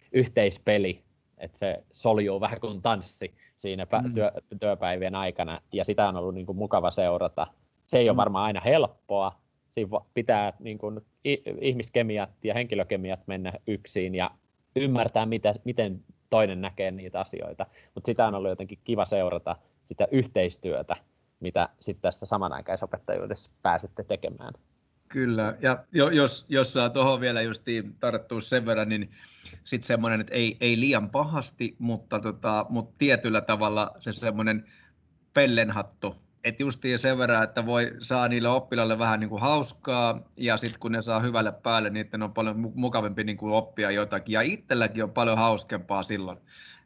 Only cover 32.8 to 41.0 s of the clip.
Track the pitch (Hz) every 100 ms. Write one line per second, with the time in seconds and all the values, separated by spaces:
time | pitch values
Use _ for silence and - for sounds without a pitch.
32.8 | 110 - 139 123 117 107 - 104 107 107
33.8 | 101 - 113 98 117 104 110 107 - -
34.8 | _ _ _ _ _ 143 135 117 110 104
35.8 | 101 _ 101 - _ _ 117 113 139 -
36.8 | 127 120 131 127 120 113 110 123 113 120
37.8 | 120 - - 127 120 120 117 131 131 120
38.8 | 110 110 113 110 107 104 131 151 131 -
39.8 | - 123 117 117 - - 120 110 117 113
40.8 | 117 113